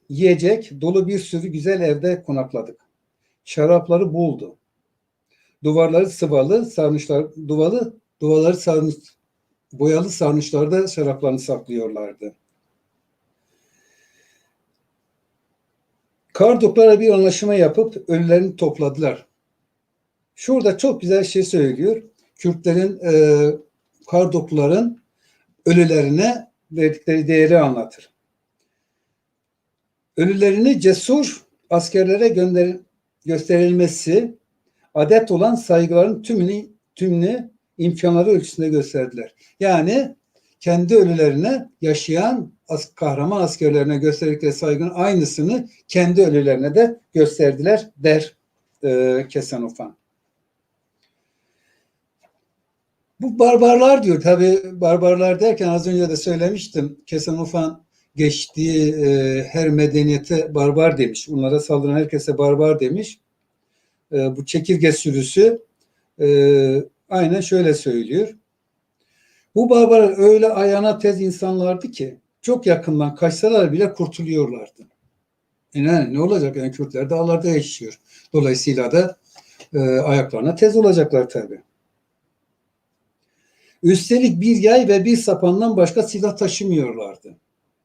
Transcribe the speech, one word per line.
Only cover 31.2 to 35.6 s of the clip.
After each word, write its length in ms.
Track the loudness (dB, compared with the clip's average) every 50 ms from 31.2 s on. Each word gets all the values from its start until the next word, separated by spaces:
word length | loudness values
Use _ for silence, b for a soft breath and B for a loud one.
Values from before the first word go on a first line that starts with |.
| 0 -2 -6 -14 _ _ _ _ _ -2
askerlere 580 | -2 -2 -2 0 0 0 2 2 2 2 2
gönder-, 520 | 2 2 2 0 0 2 2 0 0 -2 -8 _ _ _ _ _ _ _ _ -8
gösterilmesi, 1120 | -6 -6 -4 -2 0 2 2 2 2 2 2 0 0 -2 -6 -4 0 0 0 0 -2 -10 _ _ _ _ _ _ _ _ _ _ _ -2
adet 380 | -2 2 4 4 4 2 2
olan 240 | -2 0 0 0 0
saygıların 640 | -2